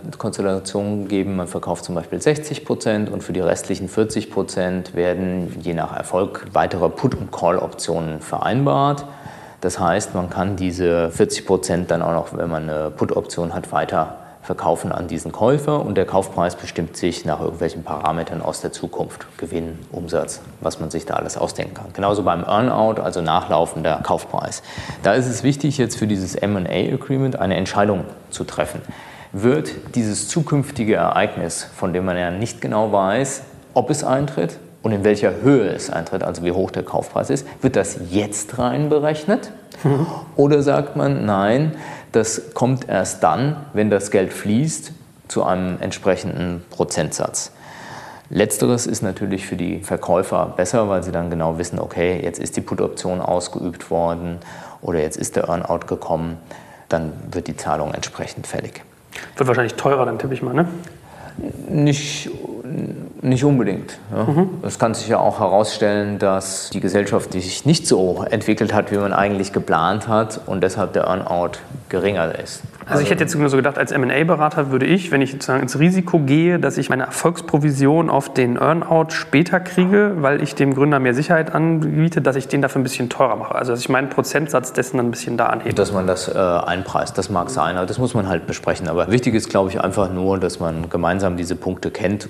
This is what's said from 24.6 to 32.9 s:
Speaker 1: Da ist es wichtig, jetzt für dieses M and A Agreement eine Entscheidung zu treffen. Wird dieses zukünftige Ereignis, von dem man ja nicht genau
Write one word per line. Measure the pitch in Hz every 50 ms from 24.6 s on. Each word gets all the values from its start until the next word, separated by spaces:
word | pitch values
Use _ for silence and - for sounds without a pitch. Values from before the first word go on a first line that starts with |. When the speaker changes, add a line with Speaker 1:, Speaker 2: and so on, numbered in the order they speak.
| - - - - - - - - -
Speaker 1:
Da | 95 104
ist | 131 123
es | 127 117 - -
wichtig, | 139 143 143 - 147 135
jetzt | - 120 113 - -
für | 110
dieses | 104 104 95 92 90 -
M | - - 101 104
and | 95 90 -
A | -
Agreement | 90 - - 135 135 - - 139 135 135 131 - -
eine | 98 95 92
Entscheidung | 80 92 - - 104 101 104 101 87 73 - - - - -
zu | - - -
treffen. | - - - 78 - - 76 - - - - - - - - - - -
Wird | 98 104 120 139 156 151 - - - - - -
dieses | 123 113 107 101 - -
zukünftige | - - 175 147 - 151 143 127 - - - 110 104 104
Ereignis, | 85 85 85 - 87 101 - - - 87 82 - - - - -
von | - 101 92 82
dem | 90 92
man | 90 87
ja | 87 87 87
nicht | 90 95 117 - - - -
genau | 131 113 107 110 107